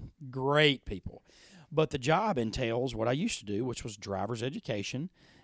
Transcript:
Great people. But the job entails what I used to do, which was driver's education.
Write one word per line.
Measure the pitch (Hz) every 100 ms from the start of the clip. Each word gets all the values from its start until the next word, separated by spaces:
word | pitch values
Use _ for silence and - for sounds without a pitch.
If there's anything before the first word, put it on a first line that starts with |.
| - - 135
Great | 131 131 147 151 135 -
people. | 101 - - _ - - - -
But | 151 156
the | 147
job | 123 160 220 156
entails | 113 113 120 117 127 113
what | 113
I |
used | 135 220 -
to | 101
do, | 101 127
which | 117
was | 123 104
driver's | - 95 101 117
education. | 123 165 - 110 98 127 170 _ - -